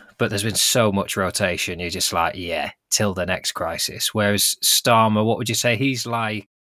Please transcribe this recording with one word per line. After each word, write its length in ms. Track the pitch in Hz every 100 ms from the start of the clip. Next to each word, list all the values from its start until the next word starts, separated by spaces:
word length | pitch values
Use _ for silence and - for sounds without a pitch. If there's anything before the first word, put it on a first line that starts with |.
| - -
but 120 | 120
there's 140 | 101
been 120 | 107 90
so 360 | - 127 110
much 240 | 98 - 101
rotation, 640 | 92 - 95 85 - 85
you're 100 | 87
just 220 | 87 -
like, 220 | 87 82 92
"Yeah, 360 | 85 80 71 - -
till 220 | - 104
the 120 | 92 87
next 260 | 90 -
crisis." 600 | - 82 82 - 92 -
Whereas 420 | 110 101 101 - -
Starmer, 600 | - - 127 113 110 107 110
what 120 | 110
would 120 | 117
you 60 | 113
say? 200 | 123 113
He's 300 | 135 123 117
like 420 | 117 110 107 - _